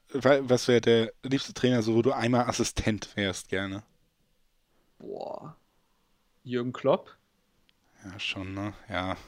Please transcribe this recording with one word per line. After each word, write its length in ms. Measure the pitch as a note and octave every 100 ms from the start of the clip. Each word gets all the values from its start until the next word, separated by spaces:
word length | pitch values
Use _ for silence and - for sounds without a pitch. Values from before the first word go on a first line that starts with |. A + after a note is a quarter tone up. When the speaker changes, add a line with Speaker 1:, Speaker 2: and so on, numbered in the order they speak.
| _
Speaker 1:
wa-, 260 | C3+ B2+ C#3
was 260 | B2+ B2 -
wär 100 | A#2+
der 320 | A#2 A2+ A2+ -
liebste 320 | B2+ C3+ -
Trainer, 280 | - B2 B2
so 140 | A2 A2+
wo 60 |
du 120 | A#2
einmal 320 | C3+ A#2 B2 A#2+
Assistent 600 | - A2 - - G#2+ - -
wärst 340 | G2 - -
gerne? 340 | F#2+ G2 G2 - _ _ _ _ _ _ _ _ _ _ _
Speaker 2:
Boah. 580 | - - - - E3 D#3 _ _ _ _ _ _ _ _
Jürgen 300 | B2+ B2 B2
Klopp? 420 | - C3 F#3+ - - _ _ _ _ _ _ _ _
Speaker 1:
Ja, 140 | G2 G2
schon, 360 | - G2 F#2+ G2
ne? 180 | G#2 - -
Ja. 280 | F2+ F#2 F2+